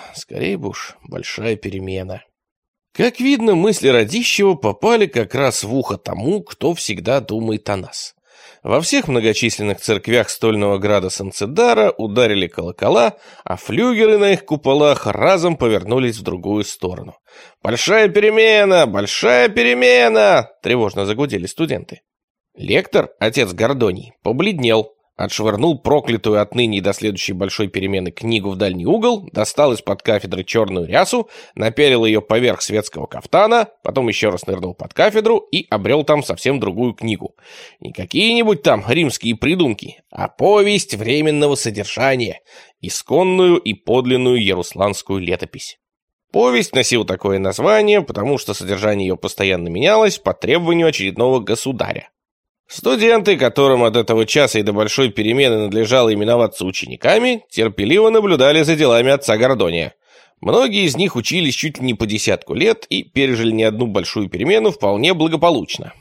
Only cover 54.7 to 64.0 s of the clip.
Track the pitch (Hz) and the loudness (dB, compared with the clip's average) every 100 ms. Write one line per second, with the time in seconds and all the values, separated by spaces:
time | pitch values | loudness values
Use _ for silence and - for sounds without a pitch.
54.7 | 104 107 - 127 104 107 131 131 110 104 | 0 0 0 0 0 0 2 2 2 0
55.7 | 107 113 131 117 104 107 120 110 - 92 | -2 2 2 2 2 2 2 0 -2 -6
56.7 | - 64 60 131 220 247 233 - - 110 | -6 -10 -2 2 2 2 -2 -6 -4 -2
57.7 | - 98 190 220 220 202 147 139 156 151 | -2 0 4 4 2 2 4 4 4 2
58.7 | 156 139 117 127 139 - 110 127 123 90 | 2 4 4 4 2 0 2 2 2 0
59.7 | 85 78 - _ _ _ _ 90 190 262 | -2 -6 -12 _ _ _ _ 0 2 2
60.7 | 202 170 131 190 120 - 180 151 - 156 | 0 0 0 -2 -2 -4 -2 -2 -4 -8
61.7 | - 127 107 110 107 - 92 - 92 113 | -4 -4 -2 -4 -2 -2 -2 -4 -2 0
62.7 | 110 - 95 - 135 135 117 113 110 110 | 0 -4 -8 -4 -2 0 0 0 2 0
63.7 | 107 120 98 | 0 -2 -4